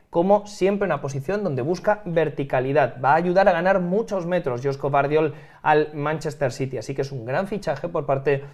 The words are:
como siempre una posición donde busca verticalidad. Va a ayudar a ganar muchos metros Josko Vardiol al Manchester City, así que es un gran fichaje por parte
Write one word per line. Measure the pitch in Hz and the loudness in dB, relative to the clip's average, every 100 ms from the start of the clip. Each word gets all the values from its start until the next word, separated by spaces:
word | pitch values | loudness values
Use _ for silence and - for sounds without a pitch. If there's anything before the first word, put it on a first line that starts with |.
| _ | _
como | 170 185 202 202 | 0 4 4 2
siempre | - 185 202 196 | 0 0 2 0
una | 147 | -2
posición | 139 135 135 202 | -4 -6 -4 -2
donde | 196 131 | -2 -2
busca | 135 180 208 208 | -2 -2 0 -2
verticalidad. | - 170 151 - 139 135 131 143 135 - | 0 0 0 -2 -2 0 2 2 2 0
Va | 131 | 2
a | |
ayudar | 156 175 175 196 | 4 4 4 4
a | |
ganar | 170 180 196 | 4 4 2
muchos | 175 196 226 196 170 | 2 -2 -2 -4 -2
metros | 180 - 120 | -2 -2 -2
Josko | 139 135 143 | -2 -2 0
Vardiol | 139 139 151 156 - - - | 2 2 2 2 -2 -16 -4
al | - 151 151 | 2 4 2
Manchester | 156 147 156 156 139 135 | -2 -4 -4 -6 -2 -4
City, | - 131 131 | -2 -6 -6
así | 107 135 | -8 -6
que | |
es | 135 | -6
un | 135 | -6
gran | 113 143 196 | -4 -4 -2
fichaje | 208 196 143 175 | -4 -4 -4 -4
por | 170 143 | -4 -2
parte | 135 139 139 - | 0 2 0 -2